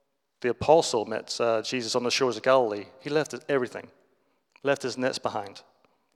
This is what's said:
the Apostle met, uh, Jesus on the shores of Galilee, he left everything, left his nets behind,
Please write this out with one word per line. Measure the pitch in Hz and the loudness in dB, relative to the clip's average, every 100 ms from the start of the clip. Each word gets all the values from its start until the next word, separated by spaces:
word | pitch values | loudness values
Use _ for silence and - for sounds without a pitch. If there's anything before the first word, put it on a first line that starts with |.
| _ _ _ _ | _ _ _ _
the | 123 | -4
Apostle | 113 - 165 - 117 | 0 4 4 4 0
met, | 104 113 - - | -2 -6 -6 -2
uh, | 117 110 | 0 0
Jesus | 107 127 113 127 | -2 -4 0 0
on | |
the | 120 | 0
shores | - 131 110 | 0 0 2
of | |
Galilee, | 135 135 117 104 95 - | 4 4 4 -2 -10 -12
he | 147 | -4
left | 151 143 120 - | -2 -2 -8 -2
everything, | 139 117 107 - _ _ _ _ _ _ _ | -2 -2 -8 -14 _ _ _ _ _ _ _
left | 139 139 | -2 -2
his | 127 117 | -2 -2
nets | 127 - | -4 -4
behind, | 113 107 101 - - _ _ _ _ | -6 -6 -10 -16 -20 _ _ _ _